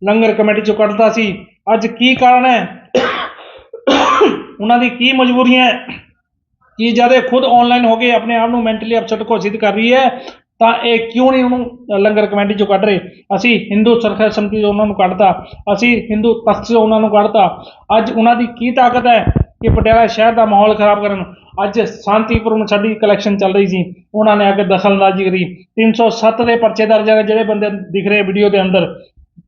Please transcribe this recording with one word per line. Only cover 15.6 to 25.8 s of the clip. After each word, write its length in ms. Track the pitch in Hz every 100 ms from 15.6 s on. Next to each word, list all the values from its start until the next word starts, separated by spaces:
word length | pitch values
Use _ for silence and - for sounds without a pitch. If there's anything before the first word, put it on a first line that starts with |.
| 202
ਅਸੀਂ 300 | 202 240 226 -
ਹਿੰਦੂ 220 | 214 233
ਤਖਤ 320 | 226 214 202 -
ਚੋਂ 160 | 233
ਉਹਨਾਂ 180 | 214 220
ਨੂੰ 100 | 214
ਕੱਢਤਾ। 540 | 208 214 - - - - - - 220
ਅੱਜ 140 | -
ਉਹਨਾਂ 240 | 226 233 240
ਦੀ 120 | 233
ਕੀ 240 | - 240
ਤਾਕਤ 360 | 262 247 247 240
ਹੈ 180 | 226 - -
ਕਿ 300 | - - 226
ਪਟਿਆਲਾ 380 | - 220 226 220
ਸ਼ਹਿਰ 260 | 214 226
ਦਾ 120 | 233 214
ਮਾਹੌਲ 280 | 202 214
ਖਰਾਬ 280 | 208 208 208
ਕਰਨ? 320 | 208 190 170 - _ -
ਅੱਜ 180 | 202 220
ਸ਼ਾਂਤੀਪੂਰਨ 840 | 190 - 202 214 226 226 220 220 214
ਸਾਡੀ 300 | 208 220 214
ਕਲੈਕਸ਼ਨ 420 | 208 202 208 202
ਚੱਲ 160 | 190
ਰਹੀ 120 | 202 196
ਸੀ, 280 | 185 175 - _ 214
ਉਹਨਾਂ 200 | 214 208
ਨੇ 100 | 196
ਆ 60 |
ਕੇ 120 | 196
ਦਖਲਅੰਦਾਜ਼ੀ 600 | 190 185 202 196 196 185 190
ਕਰੀ। 300 | 185 175 180
ਤਿੰਨ 300 | _ 220